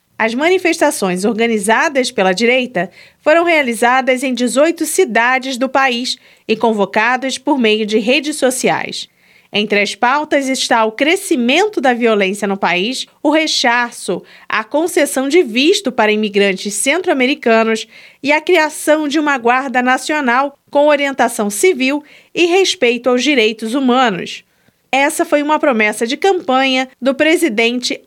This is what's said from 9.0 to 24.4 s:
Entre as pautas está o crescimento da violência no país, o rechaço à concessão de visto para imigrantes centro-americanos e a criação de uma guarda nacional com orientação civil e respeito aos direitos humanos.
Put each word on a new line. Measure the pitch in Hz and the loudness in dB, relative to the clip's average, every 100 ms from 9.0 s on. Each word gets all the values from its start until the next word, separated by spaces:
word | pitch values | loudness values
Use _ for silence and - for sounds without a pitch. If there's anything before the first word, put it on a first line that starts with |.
| - _ _ _ _ | -14 _ _ _ _
Entre | - 208 202 | -4 0 0
as | 202 | 0
pautas | - 240 285 302 294 262 | 0 0 0 0 -2 0
está | 262 - 240 | -4 0 0
o | 220 | 0
crescimento | 220 285 359 - 302 240 302 427 381 | 0 0 0 0 -2 2 2 0 0
da | 262 | 0
violência | 233 233 208 190 202 202 | 2 2 2 0 -2 -4
no | 196 | -2
país, | 190 175 214 254 - _ | 0 0 -2 -6 -12 _
o | 302 | 0
rechaço | 302 311 - 254 240 240 - - 180 - - - | 0 0 0 2 0 -2 -6 -6 -6 -8 -18 -6
à | 208 | -4
concessão | 220 294 339 349 - 269 277 | -2 -2 0 0 0 -2 0
de | 330 | 0
visto | 277 220 294 403 - | 2 2 2 2 0
para | 226 214 | 0 0
imigrantes | 214 214 196 202 185 208 | 0 0 0 0 0 -6
centro-americanos | 196 - 320 359 285 254 294 233 226 226 220 - - - _ | -4 -2 -2 -2 -2 -2 -2 0 2 2 -2 -6 -20 -20 _
e | 269 | -2
a | 302 | 0
criação | 311 359 311 302 - 302 302 | 2 2 2 -2 0 0 0
de | 294 | -2
uma | 294 277 | 0 0
guarda | 233 254 269 247 | 0 0 0 0
nacional | 247 262 - 302 262 240 285 - _ | 0 0 -2 -2 0 0 -2 -6 _
com | 285 294 | 2 4
orientação | 285 277 269 240 240 208 | 2 0 0 -2 0 -4
civil | 202 370 269 262 294 - - _ | 0 0 2 0 -2 -6 -20 _
e | - | 0
respeito | 339 370 359 - 240 240 254 | 2 2 2 0 0 0 0
aos | 247 | 0
direitos | 247 277 214 220 220 | 2 2 2 -2 -4
humanos. | 269 262 247 247 175 - - | -2 2 2 2 -2 -8 -14